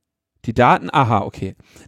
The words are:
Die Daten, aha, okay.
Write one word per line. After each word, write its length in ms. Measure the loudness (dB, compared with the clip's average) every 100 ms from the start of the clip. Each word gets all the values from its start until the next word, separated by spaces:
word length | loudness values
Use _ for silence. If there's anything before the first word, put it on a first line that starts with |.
| _ _ _ _
Die 80 | -6
Daten, 360 | 2 2 2 0
aha, 300 | 0 0 0
okay. 340 | -4 -10 -12 -12 _ -20